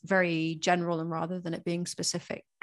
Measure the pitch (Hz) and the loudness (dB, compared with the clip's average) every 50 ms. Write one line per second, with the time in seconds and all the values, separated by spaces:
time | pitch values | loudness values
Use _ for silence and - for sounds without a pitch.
0 | - - 196 185 180 175 165 160 160 160 165 160 - 185 180 175 170 170 170 160 | -2 2 4 4 4 4 2 2 0 0 -2 0 2 4 4 4 4 2 0 0
1 | 160 170 160 165 170 165 185 180 175 170 165 165 - 180 170 175 175 - - - | -2 -2 -2 -2 -2 -2 -4 -4 -4 -4 -6 -4 -2 -2 -2 -2 -2 -4 -4 -4
2 | 175 - - 175 - - - - - _ _ - | -2 -2 -2 -4 -4 -6 -8 -8 -10 _ _ -18